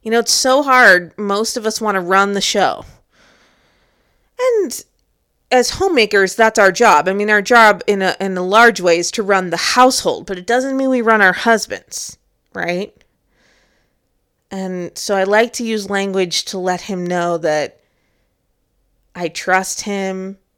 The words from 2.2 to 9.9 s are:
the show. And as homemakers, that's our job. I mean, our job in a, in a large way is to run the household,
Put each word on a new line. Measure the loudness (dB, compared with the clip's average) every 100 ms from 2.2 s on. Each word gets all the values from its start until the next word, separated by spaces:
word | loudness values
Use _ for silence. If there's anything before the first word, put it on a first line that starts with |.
| 0
the | -2
show. | -2 0 0 -2 -14 _ _ _ _ _ _ _ _ _ _ _ _ _ _ -4
And | -2 0 -2 -6 _ _ _ _ _ _ _
as | 0 2
homemakers, | -2 0 2 2 2 0
that's | 2 2 4
our | 2
job. | 4 4 4 2
I |
mean, | -2 0
our | 0
job | 4 6 6 4 -2
in | 0
a, | -2 -2
in | -6
a | -4
large | 2 4 4 4
way | 0 0
is | 0
to | -6
run | 0 0 0
the | -4
household, | -2 4 4